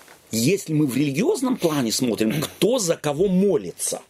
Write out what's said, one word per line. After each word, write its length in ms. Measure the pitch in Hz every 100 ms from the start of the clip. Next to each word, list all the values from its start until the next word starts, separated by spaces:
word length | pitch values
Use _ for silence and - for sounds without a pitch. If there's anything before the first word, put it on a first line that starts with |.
| - - -
если 420 | 110 120 190 -
мы 120 | 156 151
в 100 | 117
религиозном 600 | 147 135 269 403 254 247
плане 340 | 170 151 117
смотрим, 500 | 98 127 101 110 151
кто 380 | - - 185 254
за 180 | 175 156
кого 300 | 151 143 196
молится? 760 | 180 202 156 90 - - -